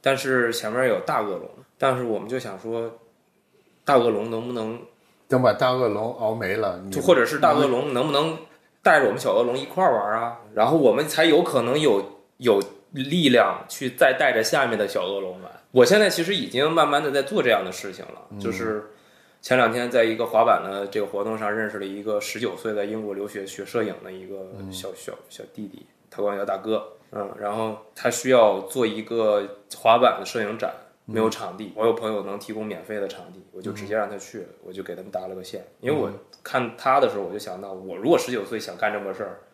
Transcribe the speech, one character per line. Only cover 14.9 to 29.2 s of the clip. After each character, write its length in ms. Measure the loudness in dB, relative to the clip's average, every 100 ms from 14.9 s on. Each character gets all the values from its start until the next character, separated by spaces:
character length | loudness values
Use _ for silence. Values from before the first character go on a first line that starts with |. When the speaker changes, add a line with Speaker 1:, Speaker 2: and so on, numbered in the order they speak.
| -2 -4
Speaker 1:
恶 160 | -4
龙 200 | -6 -10
玩。 100 | -16 -20 _
我 140 | 6 8
现 140 | 8
在 100 | 6
其 140 | 2
实 120 | -2 -2
已 120 | -2
经 240 | 0 2
慢 160 | 4 4
慢 160 | 2
地 80 | 2
在 100 | 0
做 220 | 0 0
这 60 | 2
样 140 | 2
的 80 | 0
事 220 | -8 -12
情 100 | -12 -16
了， 220 | -18 -18
Speaker 2:
嗯。 80 | -8
Speaker 1:
就 120 | -6
是 320 | -4 -4 -4 -8 -20 _ _ _ _
前 160 | 0 4
两 140 | 4
天 180 | 2 0
在 140 | 2
一 120 | 2 0
个 100 | 0
滑 180 | 4
板 180 | 6 4
的 240 | 2 -6 -6
这 120 | -4
个 60 | -4
活 180 | -4
动 140 | -4 -4
上 160 | -4
认 160 | -2 -4
识 80 | -6
了 80 | -8
一 160 | -8
个 180 | -4 -4
十 200 | -4 -4
九 180 | -6 -4
岁 160 | -4
在 120 | -4 -4
英 200 | -6 -6
国 80 |
留 140 | -6 -8
学 180 | -8 -10
学 200 | -12 -6
摄 180 | -4
影 100 | -4 -6
的 80 | -14
一 140 | -16 -14
个 100 | -14 -14 -14 -12
小， 180 | -10 -12
Speaker 2:
嗯。 60 | -12
Speaker 1:
小， 180 | -14 -16 -18
小 140 | -20 -18
弟 140 | -14 -14
弟， 180 | -14 -20 _ _
他 140 | -4
管 100 | -4
我 60 | -2
叫 60 | -4
大 120 | -4
哥。 360 | -2 -4 -4 -18 _
嗯， 180 | -10 -10 -6
然 160 | -6 -4
后 220 | -4 -6 -16
他 160 | -4 -2
需 200 | -2 4
要 320 | 8 8 6
做 240 | -2 0 0
一 160 | -2
个 540 | -4 0